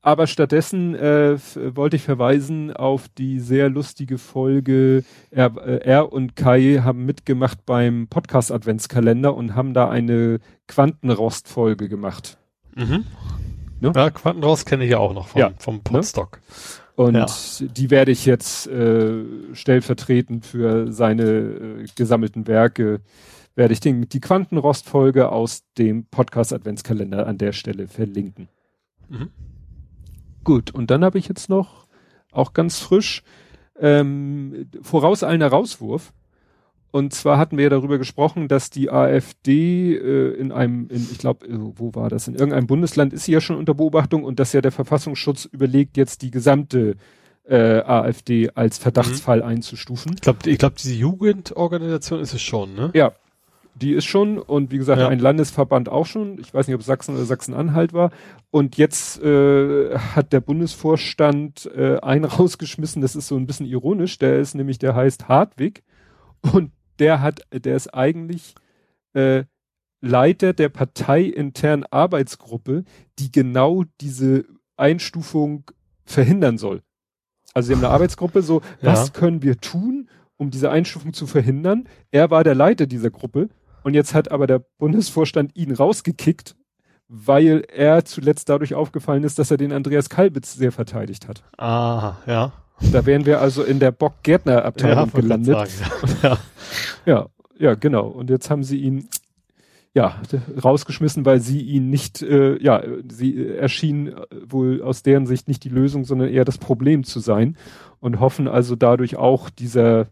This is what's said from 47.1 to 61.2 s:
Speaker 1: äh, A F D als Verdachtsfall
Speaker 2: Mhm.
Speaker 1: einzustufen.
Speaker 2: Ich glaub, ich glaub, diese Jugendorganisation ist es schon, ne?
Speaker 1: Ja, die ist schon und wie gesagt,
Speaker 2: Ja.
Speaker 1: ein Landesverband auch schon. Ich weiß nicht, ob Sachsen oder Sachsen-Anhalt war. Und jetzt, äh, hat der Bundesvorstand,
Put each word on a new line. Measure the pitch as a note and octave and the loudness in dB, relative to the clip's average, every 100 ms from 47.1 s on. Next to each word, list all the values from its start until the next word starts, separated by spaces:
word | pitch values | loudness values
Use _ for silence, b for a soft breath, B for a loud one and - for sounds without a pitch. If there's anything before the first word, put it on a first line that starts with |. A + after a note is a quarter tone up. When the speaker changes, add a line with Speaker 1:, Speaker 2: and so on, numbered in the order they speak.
| b b b | b b b
Speaker 1:
äh, | - B2+ A2+ A2 | 0 4 4 2
A | - A#2 A#2 | 2 0 0
F | A#2+ | -6
D | - A#2+ A2+ - | -2 0 0 0
als | A2+ - | -2 0
Verdachtsfall | B2+ A#2+ A#2+ B2 C3 A#2 | 0 2 0 -2 0 0
Speaker 2:
Mhm. | A#2 | 0
Speaker 1:
einzustufen. | A#2 - A#2 - B2 D#3 F#3 | -6 -8 -16 -12 -10 -8 -2
Speaker 2:
Ich | |
glaub, | - A#2+ E3 | 0 0 0
ich | C#3+ | 2
glaub, | C3+ - | 0 0
diese | C3 A#2 | -8 -2
Jugendorganisation | C3+ F#3 G#3 G3+ - - F3 E3+ E3 D#3+ - E3 | -2 0 0 0 -6 -4 -4 -4 -4 -6 -6 -6
ist | C#3+ | -6
es | B2 | -8
schon, | - A2+ F#2+ G2 | -6 -6 -6 -6
ne? | D3 | 0
Speaker 1:
Ja, | D#3+ C3+ _ _ _ _ _ _ | 4 2 _ _ _ _ _ _
die | B2 C3+ | -6 -2
ist | D3 | -2
schon | C#3 G3 G#3 G#3+ | 0 0 0 -2
und | - C#3+ C3+ | -2 -2 -2
wie | C3+ | -4
gesagt, | C3+ B2+ | 2 2
Speaker 2:
Ja. | B2+ | 2
Speaker 1:
ein | B2+ | 2
Landesverband | C3 D#3 D3 - C3+ C3 A#2+ | 2 2 -2 -2 0 0 0
auch | C#3 E3 | -4 -4
schon. | A3 G#3 F#3+ | -6 -8 -12
Ich | C3 | -6
weiß | C3+ C3+ | -4 -2
nicht, | B2+ | -4
ob | |
Sachsen | A2+ C3+ - C3+ | -4 -6 -4 -6
oder | |
Sachsen-Anhalt | A#2+ B2+ - B2+ D#3+ D#3 E3 | -4 -6 -6 -6 -2 0 0
war. | E3+ F3 B B B _ | 0 -2 B B B _
Und | D3+ C#3 C3+ | 0 0 2
jetzt, | D3+ - - - | 2 2 -12 -4
äh, | D3+ C#3+ C#3+ C#3 C#3+ C#3+ C3+ B2+ | 2 4 4 4 2 0 0 -4
hat | A2+ D#3 C#3+ | -2 -2 2
der | C#3 | 0
Bundesvorstand, | B2+ D#3 E3+ - D#3 D#3+ - - | 0 -4 -4 -4 0 0 -2 0